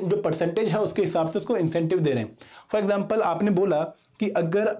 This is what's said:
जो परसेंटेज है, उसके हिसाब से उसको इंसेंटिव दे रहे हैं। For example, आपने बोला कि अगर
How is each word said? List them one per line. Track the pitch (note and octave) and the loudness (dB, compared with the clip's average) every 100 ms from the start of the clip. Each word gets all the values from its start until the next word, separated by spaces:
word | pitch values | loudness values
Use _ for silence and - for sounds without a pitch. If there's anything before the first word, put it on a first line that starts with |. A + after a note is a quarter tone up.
| F#3 | 0
जो | G3+ | 0
परसेंटेज | E3+ D#3+ E3+ F#3 A3 | 0 -2 -2 0 0
है, | G3+ | 0
उसके | G3+ - | 0 0
हिसाब | F#3 E3+ D#3+ | 0 0 -2
से | G3+ | -4
उसको | G3 A3 | -2 0
इंसेंटिव | D#3+ E3+ E3 F#3 | 0 0 0 2
दे | D#3 | 2
रहे | B2 | 0
हैं। | G#2+ - - - - G#3+ | -4 -10 -20 -20 -4 -2
For | G3+ | 0
example, | G3+ - A3 | 0 0 0
आपने | F3+ E3 G3+ | 0 2 2
बोला | F3+ G3 D3+ E3+ - _ - | 2 2 2 -2 -8 _ -6
कि | G#3 | -2
अगर | G3 E3 G3+ A3 - | 0 0 0 0 0